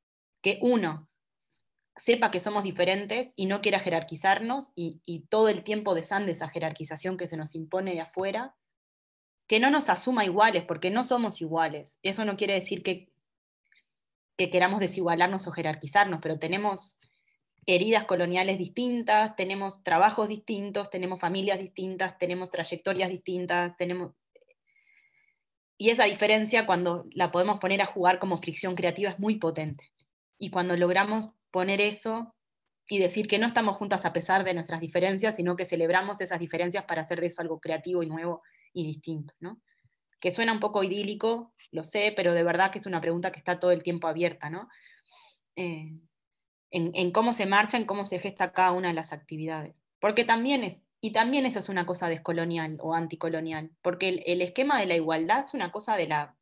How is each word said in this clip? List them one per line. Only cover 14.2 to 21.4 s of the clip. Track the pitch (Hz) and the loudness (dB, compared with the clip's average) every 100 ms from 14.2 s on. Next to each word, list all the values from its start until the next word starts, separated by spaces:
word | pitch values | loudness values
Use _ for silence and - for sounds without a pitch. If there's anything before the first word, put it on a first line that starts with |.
| _ - | _ -4
que | 180 | 2
queramos | 180 185 196 | 4 4 2
desigualarnos | 180 190 175 165 185 190 180 | -2 0 0 4 2 0 -6
o | |
jerarquizarnos, | 156 156 156 143 202 196 170 | -6 -4 -6 0 4 4 0
pero | 156 156 | -4 -4
tenemos | 160 190 208 190 - - _ _ _ _ _ _ | -2 -2 -2 -4 -8 -14 _ _ _ _ _ _
heridas | - 180 214 220 | 2 4 4 2
coloniales | 214 180 175 180 190 190 | 2 0 2 0 0 -2
distintas, | 180 - 247 240 226 214 220 | -4 -4 -2 -2 2 4 4
tenemos | 214 190 196 196 - | -2 -4 -4 -6 -6
trabajos | - 165 208 214 214 | 2 4 4 4 -2
distintos, | 208 - 202 202 202 196 | -4 -6 -6 -4 -6 -6
tenemos | 185 180 180 | -6 -6 -4
familias | 170 190 | -2 0